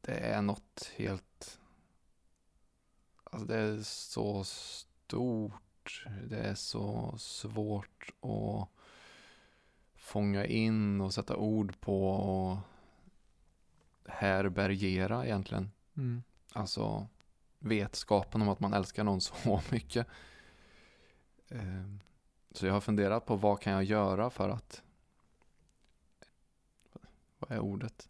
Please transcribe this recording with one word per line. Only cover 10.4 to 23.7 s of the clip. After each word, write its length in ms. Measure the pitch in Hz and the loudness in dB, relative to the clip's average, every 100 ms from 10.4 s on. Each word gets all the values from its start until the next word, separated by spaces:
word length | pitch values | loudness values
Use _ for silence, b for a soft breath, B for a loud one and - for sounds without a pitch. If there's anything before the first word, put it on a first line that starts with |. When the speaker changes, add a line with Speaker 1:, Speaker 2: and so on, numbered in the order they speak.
| 101 | 2
Speaker 1:
in 540 | 113 110 110 104 101 | 2 2 4 2 2
och 140 | 95 | 0
sätta 220 | - - - | -2 -2 0
ord 440 | 107 110 101 98 | 2 2 0 -2
på 280 | - 98 95 | 0 2 4
och 500 | 98 98 95 95 95 95 B B B B - _ _ _ _ _ _ _ _ - | 2 2 2 0 -2 -6 B B B B -20 _ _ _ _ _ _ _ _ -14
härbärgera 1120 | - 101 95 98 92 98 98 98 92 92 117 127 | -2 2 4 2 2 2 2 2 2 2 0 0
egentligen. 440 | 104 98 107 98 - _ - | -2 -2 -4 -4 -8 _ -4
Speaker 2:
Mm. 260 | 127 120 123 _ _ | -2 -2 -6 _ _
Speaker 1:
Alltså 560 | - 101 - 107 107 104 - - _ _ _ | -6 -4 -2 -2 -2 -6 -14 -20 _ _ _
vetskapen 840 | - 107 98 - - 101 95 110 | -2 0 0 -4 4 4 4 2
om 60 | 104 | 4
att 120 | 98 | 4
man 140 | 98 | 2
älskar 300 | 101 95 - | 2 0 0
någon 160 | 107 95 | 2 2
<laughs> 0 | |
så 400 | - - - 101 - | 0 -2 2 2 2
mycket. 340 | 117 - 120 117 B B B B B B B B B B B B _ - | -2 0 -2 -2 B B B B B B B B B B B B _ -12
Ehm, 520 | 123 98 95 95 101 - _ _ _ _ | -8 -6 -6 -8 -12 -16 _ _ _ _
så 160 | - 95 | 0 4
jag 60 | |
har 80 | 101 | 4
funderat 460 | 101 107 98 110 - | 4 4 6 4 2
på 100 | 107 | 4
vad 240 | 104 101 | 6 4
kan 120 | - | 2